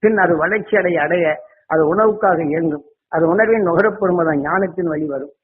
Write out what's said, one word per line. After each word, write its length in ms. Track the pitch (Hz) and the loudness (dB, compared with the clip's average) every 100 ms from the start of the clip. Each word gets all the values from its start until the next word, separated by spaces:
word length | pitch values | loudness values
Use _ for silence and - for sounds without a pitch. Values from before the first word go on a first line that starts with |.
பின் 140 | 214 220 | 2 2
அது 140 | 180 165 | 2 2
வளர்ச்சி 360 | 165 214 208 214 | 0 -2 -2 -2
அடைய 200 | 180 170 | 0 0
அடைய 240 | 151 175 160 151 - _ _ | 0 0 0 -2 -8 _ _
அது 120 | 160 151 | 0 2
உணவுக்காக 520 | 185 220 208 202 170 156 | 2 2 2 0 0 0
இயங்கும். 400 | 156 165 147 - _ _ | -2 -2 -4 -10 _ _
அது 120 | 160 165 | -2 0
உணர்வின் 400 | 185 220 226 185 | 2 2 2 2
நுகரப்பெறும்போது 680 | 170 214 214 190 175 160 151 | 2 0 0 -2 0 0 -2
ஞானத்தின் 520 | 143 180 190 180 175 | -2 -2 -2 -4 -4
வழி 160 | 156 156 | -4 -6
வரும். 260 | 139 143 _ | -8 -10 _